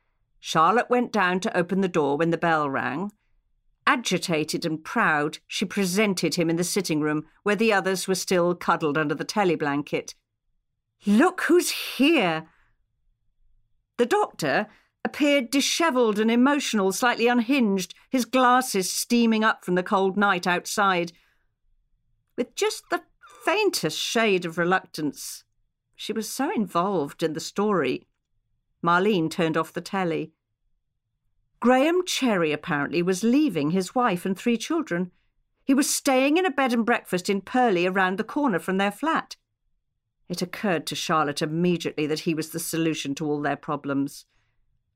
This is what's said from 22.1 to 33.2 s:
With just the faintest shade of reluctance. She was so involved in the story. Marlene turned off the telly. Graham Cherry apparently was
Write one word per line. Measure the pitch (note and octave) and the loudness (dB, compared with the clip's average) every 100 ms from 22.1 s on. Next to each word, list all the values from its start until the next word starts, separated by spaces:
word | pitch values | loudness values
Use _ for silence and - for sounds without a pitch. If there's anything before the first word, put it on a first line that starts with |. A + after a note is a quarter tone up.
| _ _ - | _ _ -8
With | B3+ | -6
just | - G#4+ - - | -2 -2 -2 -6
the | E4+ - _ - - | -8 -8 _ -20 -8
faintest | - F4+ G4+ - D#3+ - | -2 0 0 0 -4 -4
shade | - A#3 A3+ F#3 | -2 0 2 2
of | E3+ D#3+ | -2 -2
reluctance. | F3 F#3 - - D3+ - - - - _ _ _ _ - | 0 0 -2 -6 -6 -6 -12 -16 -20 _ _ _ _ -14
She | - | -6
was | A3 G#3+ | -6 -6
so | - C#4+ | -4 -2
involved | G4+ F#3 E3+ F#3 F#3+ C#3+ - | -2 -2 -2 0 -2 -4 -4
in | D#3+ | -4
the | D3+ | -4
story. | - - G#3 F#3+ C3 C#3 - _ _ _ _ _ _ _ | -6 -4 0 0 0 -4 -8 _ _ _ _ _ _ _
Marlene | E3+ F3 G3+ G3 D#3+ | 2 2 4 2 0
turned | - E3 D#3+ | 0 0 0
off | D#3+ | -4
the | - | -8
telly. | F3 G3 F3 D#3 D#3 _ _ _ _ _ _ _ _ _ _ _ _ _ | -8 -4 -2 -4 -6 _ _ _ _ _ _ _ _ _ _ _ _ _
Graham | A#3 B3+ D4+ F4+ | 2 4 4 2
Cherry | F4+ - C4 G3 D#3 | -2 -2 0 2 0
apparently | D3 E3+ D3 C#3+ E3+ | -2 -2 -2 0 0
was | F3 F#3 | 0 0